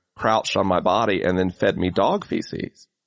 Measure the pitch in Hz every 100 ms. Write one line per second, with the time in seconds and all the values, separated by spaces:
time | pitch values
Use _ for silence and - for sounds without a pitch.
0 | _ - 117 110 - 98 98 90 87 101
1 | 113 98 - 92 92 - 101 - 90 87
2 | 110 196 - 87 - - - - - _